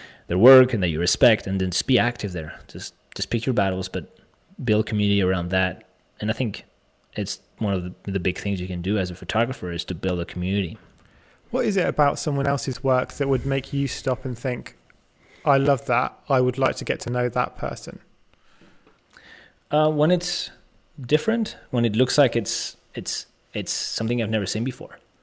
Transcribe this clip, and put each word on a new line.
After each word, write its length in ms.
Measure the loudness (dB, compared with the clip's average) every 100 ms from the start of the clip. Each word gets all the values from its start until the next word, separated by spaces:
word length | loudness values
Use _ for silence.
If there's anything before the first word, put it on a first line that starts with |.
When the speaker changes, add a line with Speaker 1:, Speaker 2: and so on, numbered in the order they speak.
| -20 -20 -4
Speaker 1:
their 100 | 6
work, 340 | 10 10 8
and 120 | 4
that 60 | 0
you 100 | 0
respect, 480 | 0 4 4 4 0
and 120 | -2
then 120 | 0
just 160 | 0 2
be 100 | 2
active 340 | 2 -2 -6
there. 280 | -6 -8 -12 -16
Just, 260 | -14 -14 -16 _ -8
just 160 | -4
pick 160 | -2 0
your 80 | 2
battles, 340 | 2 0 -4
but 260 | -6 -10 _ _ _ _ -6
build 220 | 0 2 2
community 340 | 0 2 4
around 260 | 2 0 0
that. 360 | 0 0 -4 -14 _ _ -6
And 80 | -4
I 40 |
think 320 | -2 -4 -6 -14 _ _ _ _ -6
it's 240 | -6 -6 _ _
one 160 | -2
of 100 | -2
the, 280 | -4 -8 -6
the 80 | -2
big 180 | -2 -2
things 240 | -2 -4
you 60 | -4
can 160 | -4
do 160 | -2 -2
as 100 | -2
a 60 | -6
photographer, 560 | -4 -2 -2 -2 -6
is 120 | -6 -6
to 100 | -4
build 240 | -2 -2
a 60 | -4
community. 520 | -4 -2 -2 -2 -6 -18 _ _ _ _ _ _
Speaker 2:
What 160 | -4 0
is 100 | 0
it 120 | 0
about 320 | 2 2 0
someone 260 | -2 -2 0
else's 380 | -2 -4 -4
work 300 | 0 0 0
that 140 | -4 0
would 160 | 0
make 300 | 0 -4 -2
you 140 | -2 -2
stop 380 | -4 -4 -4 -4
and 120 | -6
think, 380 | -6 -6 -8 -18 _ _ _ _ _ -6 2
"I 120 | 4
love 280 | 4 2 0
that. 300 | 0 -2 -6 -2
I 100 | 2
would 160 | 2 0
like 180 | -2 -2
to 80 | -4
get 140 | -4
to 80 | -4
know 200 | -2 -2
that 280 | -2 -4 -4
person"? 420 | -8 -8 -12 -16 -18 _ _ _ _ _ -20 _ _ _ _ -20 -20 -20 -20 _ _
Speaker 1:
Uh, 180 | 2 2
when 220 | 4 4
it's 400 | 4 0 -4 -6 -12 _ _ _ -14
different, 560 | 0 0 2 0 -2 -6 -4
when 120 | 0 2
it 100 | 2
looks 220 | 2 4
like 180 | 4 2
it's, 420 | -2 -4 -6 -12 _
it's, 320 | -10 -8 -8 -10 _ _
it's 180 | -8 -6
something 500 | -6 -6 -4 -2 0
I've 80 | 0
never 160 | 0 -2
seen 180 | -2
before. 360 | -4 -6 -12 -16 _ _